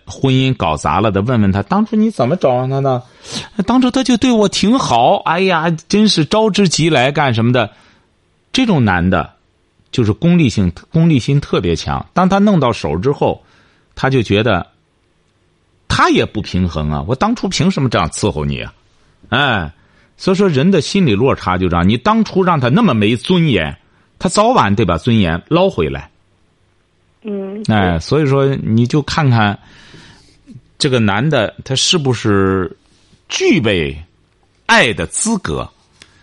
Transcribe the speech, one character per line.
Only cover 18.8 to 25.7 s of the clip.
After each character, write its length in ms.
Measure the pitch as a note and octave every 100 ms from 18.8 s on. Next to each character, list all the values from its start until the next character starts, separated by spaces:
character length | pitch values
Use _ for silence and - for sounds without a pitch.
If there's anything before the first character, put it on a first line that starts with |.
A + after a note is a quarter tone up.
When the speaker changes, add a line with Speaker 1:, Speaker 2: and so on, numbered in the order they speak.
| _ _ _ _ -
Speaker 1:
哎， 420 | A#2+ C#3+ G#2+ D2+ - _ _ _ _
所 160 | -
以 20 |
说 140 | F#3+ G3+
人 220 | C3+ E3+
的 100 | F#3+
心 240 | - G3+ E3
理 80 |
落 200 | G2+ C3
差 240 | F#2+ F2+ F2+
就 100 | F2+
这 80 | E2+
样， 120 | F2+
你 80 | A#2
当 280 | G#3+ A3+
初 180 | G#3 F#3+
让 160 | F3+ D#3+
他 100 | B2
那 140 | E3
么 120 | G#3+
没 220 | A2+ G#2 A#2+
尊 320 | - F3+ D#3+
严， 280 | G2 D2+ - _ _ _ _
他 100 | F#3+
早 200 | G#3 A3
晚 260 | A#3 G#2+
得 100 | G2+
把 120 | G#2 E2
尊 220 | - A2+
严 240 | F2 E2+ -
捞 200 | E3
回 200 | F#3+